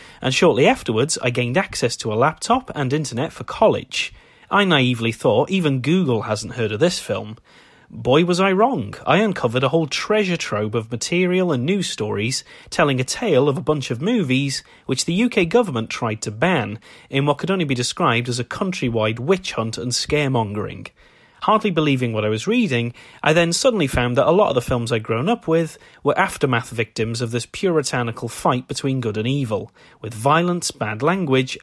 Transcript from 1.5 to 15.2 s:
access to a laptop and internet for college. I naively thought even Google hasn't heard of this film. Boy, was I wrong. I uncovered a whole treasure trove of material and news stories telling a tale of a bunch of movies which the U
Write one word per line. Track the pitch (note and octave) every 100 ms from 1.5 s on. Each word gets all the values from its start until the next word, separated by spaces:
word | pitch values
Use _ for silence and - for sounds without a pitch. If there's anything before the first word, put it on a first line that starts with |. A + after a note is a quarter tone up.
| D3+
access | F#3+ - A#2+ -
to | A2+
a | G#2+
laptop | C#3+ D#3 - B3+ C4
and | - C3
internet | D3+ C#3+ A#2 D#3
for | -
college. | - - G#3+ - - - - - - _ -
I | G3 G3
naively | D3+ B2+ A#2+ A#2
thought | A2 C3 A2 D3
even | F#3+ D#3 C3+
Google | B2+ F#3+ D3+ A2+
hasn't | A2 G#2+ G2+ B2
heard | G#2+
of | G#2
this | F3 F3+
film. | - G#2 G#2+ A2 _ - - _ -
Boy, | - A2+ C#3+ F3
was | F3+
I | G3
wrong. | F#3+ A#3+ G#3 G2+ - -
I | E3
uncovered | G#3+ - A#2+ B2
a | C3
whole | D#3+ D#3
treasure | - - G#3+ F#3+ E3
trove | - B2 G#2+ A#2
of | A2
material | A#2+ - F3 F3+ F#3 F3+
and | C3 C3+
news | G3+ F3
stories | - G#2+ G2+ A2 C3 - - -
telling | - D3+ B2+
a | B2+
tale | - A#3 C3+ C#3+
of | C3+
a |
bunch | C#3+ D3+ -
of | A#2+
movies | F3+ B3 C#3 B2+ C#3 - - - -
which | C3 -
the |
U | F3